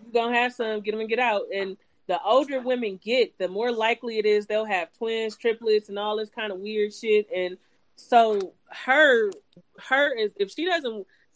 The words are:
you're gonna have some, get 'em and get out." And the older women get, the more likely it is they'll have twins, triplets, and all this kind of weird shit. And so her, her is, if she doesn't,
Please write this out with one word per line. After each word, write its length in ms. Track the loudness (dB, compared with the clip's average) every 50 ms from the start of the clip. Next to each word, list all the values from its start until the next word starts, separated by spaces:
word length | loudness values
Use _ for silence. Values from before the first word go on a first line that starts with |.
you're 220 | -8 -4 -2 0 0
gonna 120 | 2 2
have 180 | 2 0 0 -2
some, 280 | -4 -4 -4 -4 -4
get 140 | -4 -4 -4
'em 60 | -4
and 80 | -4 -2
get 100 | -2 0
out." 240 | 0 0 0 -2 -2 -4 -6
And 240 | -6 -6 -6 -8 -14 _ _ _ _ _
the 120 | -4 -4 -2 2
older 360 | 4 4 4 4 2 -2 -4
women 380 | -2 -2 -2 -2 -2 -6 -6 -6 -4
get, 340 | 0 2 2 2 0 _
the 120 | -4 -6 -4
more 220 | -2 -2 -2 -2
likely 460 | -2 0 0 -2 -2 -2 -4 -6 -2
it 80 | 0 2
is 220 | 2 2 2 0
they'll 180 | 0 -2 -2 -2
have 260 | -2 -2 -4 -4 -4 _
twins, 380 | -8 -6 -4 -4 -4 -4 -6 -6
triplets, 540 | -4 -2 -2 -2 0 0 2 2 2 0 -2
and 100 | -8 -6
all 180 | -4 -4 -4
this 140 | -4 -6 -8
kind 200 | -8 -8 -8 -8
of 80 | -8 -8
weird 320 | -8 -6 -2 -2 -2 -2
shit. 360 | -4 -4 0 2 2 2 2 0 -2
And 220 | -4 -2 -4 -6 -10 _ _ _ _ _ _ _
so 560 | -14 -2 4 6 6 6 6 2 -2 -4 -6 -10 _ _ -20
her, 600 | -18 -6 0 2 6 6 6 6 6 4 2 0 -4 -8 -16 _ _ -20 _ _ _
her 380 | -14 -6 -2 0 2 2 2 0
is, 140 | -2 -4 -4 -2
if 120 | -4 -6 -4
she 140 | -4 -6 -4
doesn't, 400 | -2 -2 -2 -2 -4 -8 -10 -12 _ _ _ _ _ _